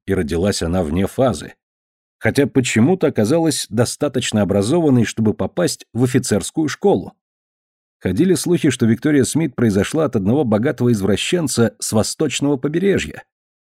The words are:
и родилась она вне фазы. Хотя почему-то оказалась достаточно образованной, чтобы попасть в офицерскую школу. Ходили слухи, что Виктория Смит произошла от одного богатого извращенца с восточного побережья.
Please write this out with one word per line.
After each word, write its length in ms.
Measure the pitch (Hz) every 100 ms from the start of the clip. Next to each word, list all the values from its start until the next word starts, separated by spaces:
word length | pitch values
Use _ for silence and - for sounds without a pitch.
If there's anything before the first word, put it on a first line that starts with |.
| -
и 80 |
родилась 500 | 92 76 82 101 95
она 200 | 85 90
вне 220 | 80 85 95
фазы. 480 | - 127 78 - - _ _ _ _ _ _
Хотя 280 | 113 113 143
почему-то 600 | 135 127 113 127 185 151
оказалась 600 | - 107 165 165 135 -
достаточно 720 | 113 117 - 147 131 123 107
образованной, 640 | 95 98 101 170 156 123
чтобы 320 | 110 - 107 -
попасть 500 | 95 - 175 - -
в 100 | 113
офицерскую 640 | 127 127 - 104 - - 156
школу. 460 | - 202 110 - - _ _ _ _ _ _ _ _
Ходили 340 | 98 92 185
слухи, 360 | 170 160 175 156
что 160 | 123 113
Виктория 380 | 113 151 147
Смит 320 | 117 147 160 -
произошла 500 | 117 98 95 151 151
от 100 | 113
одного 280 | 95 135
богатого 480 | 135 107 131 - 123
извращенца 840 | 113 95 98 - 180 143 - 113 -
с 120 | -
восточного 680 | 107 98 - 156 - 143 143
побережья. 640 | 147 165 196 175 76 - - _ _ _ _